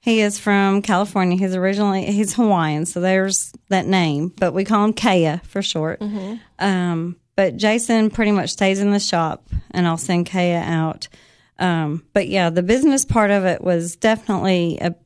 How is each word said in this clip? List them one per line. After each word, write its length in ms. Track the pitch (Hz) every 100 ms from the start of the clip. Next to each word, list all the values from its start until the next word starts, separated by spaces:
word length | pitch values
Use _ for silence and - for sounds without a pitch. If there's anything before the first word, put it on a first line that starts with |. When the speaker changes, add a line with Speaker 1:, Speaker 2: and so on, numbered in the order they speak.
Speaker 1:
He 200 | - 226
is 180 | 208 208
from 420 | - 202 196 196
California. 540 | 202 185 202 202 180 180
He's 180 | 190
originally, 520 | 185 185 196 208 190 190
he's 280 | 202 208
Hawaiian, 520 | - 226 190 160 151 165
so 140 | -
there's 520 | 185 190 190 190 - - _
that 180 | 190 -
name, 460 | 190 165 143 170 -
but 180 | 185
we 100 | 160
call 200 | 196 214
him 80 | 208
Kaya 460 | 214 233 185 160 160
for 160 | - -
short. 380 | 196 165 156 -
Speaker 2:
Mm-hmm. 360 | 208 208 190 226 - _
Speaker 1:
Um, 580 | 196 185 180 165 170 175 _ -
but 200 | 190 135
Jason 540 | 214 226 226 226 214
pretty 220 | 214 214
much 180 | 202 151
stays 300 | - 190 196
in 120 | 202
the 80 | 202
shop, 460 | 202 170 160 - _ - -
and 160 | - 175
I'll 100 | 165
send 280 | - 175 170
Kaya 360 | 190 175 170
out. 460 | - 165 160 - - - _ _ _ -
Um, 460 | 185 165 151 156 -
but 140 | - 190
yeah, 220 | 190 175
the 120 | 165
business 420 | 180 240 294 277
part 260 | - 233 208
of 140 | 202
it 180 | 185 170
was 340 | 180 170 170 -
definitely 840 | 220 220 - 196 196 185 170 160
a 140 | 175 165